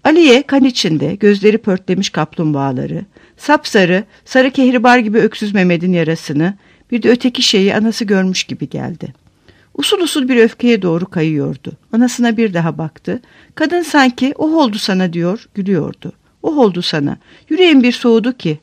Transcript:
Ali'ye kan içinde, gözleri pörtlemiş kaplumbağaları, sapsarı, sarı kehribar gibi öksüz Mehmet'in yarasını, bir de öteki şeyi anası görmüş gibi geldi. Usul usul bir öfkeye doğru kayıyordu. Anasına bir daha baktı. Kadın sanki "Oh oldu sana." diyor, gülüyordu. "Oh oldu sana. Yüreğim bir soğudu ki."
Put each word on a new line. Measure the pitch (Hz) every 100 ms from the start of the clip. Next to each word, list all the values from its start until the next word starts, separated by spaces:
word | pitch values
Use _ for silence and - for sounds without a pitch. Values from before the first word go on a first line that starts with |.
Ali'ye | - 320 311 240
kan | - 277
içinde, | 269 247 190 156 143 196
gözleri | 208 202 208 214
pörtlemiş | - 185 - 185 196
kaplumbağaları, | - 156 - 156 143 135 127 139 156 202 _ _ _
sapsarı, | - 294 - 220 175 185 - _ -
sarı | 262 262
kehribar | 262 254 240 240 247
gibi | 214 214
öksüz | 214 - 208
Mehmet'in | 196 180 170 180
yarasını, | 175 160 165 - 147 170 202 _ _ _
bir | 240
de | 220
öteki | 240 254 247
şeyi | - 208 196 214
anası | 220 214 208
görmüş | 196 185 185
gibi | - - 151
geldi. | 156 131 - - - _ _ _ _ _ -
Usul | 285 403
usul | 330 320 254
bir | 247
öfkeye | 220 - 240 226
doğru | 180 165 185
kayıyordu. | 175 160 151 139 143 - - _
Anasına | 226 247 240 240 220
bir | 220
daha | 170 165 151
baktı. | 160 - - 202 _ _ _ -
Kadın | 320 349
sanki | 311 294 262 247 262 -
"Oh | 311
oldu | 320 262 208
sana." | - 185 185
diyor, | 170 170 220 -
gülüyordu. | - 190 180 - - 175 _ _ _
"Oh | 320 302
oldu | 220 175
sana. | - 160 143 - _ - _
Yüreğim | 320 359 277
bir | 240
soğudu | 240 247 226 226 254
ki." | 170 147